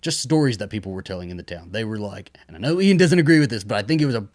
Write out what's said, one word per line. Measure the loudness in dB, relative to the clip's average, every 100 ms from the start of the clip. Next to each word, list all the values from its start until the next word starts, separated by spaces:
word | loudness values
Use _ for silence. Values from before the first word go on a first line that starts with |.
just | -6 -6
stories | 0 2 2 0
that | -6
people | -8 -8
were | -10
telling | -10 -10 -10
in | -12
the |
town. | -12 -14 -10
They | -8
were | -6 -6
like, | -8 -10 -18 _ _
and | -8
I |
know | -2 2
Ian | 4 6
doesn't | 6 6
agree | 6 6
with | 4
this, | -2
but | -4 -4
I | 0
think | 0
it | 2
was |
a | 0 -6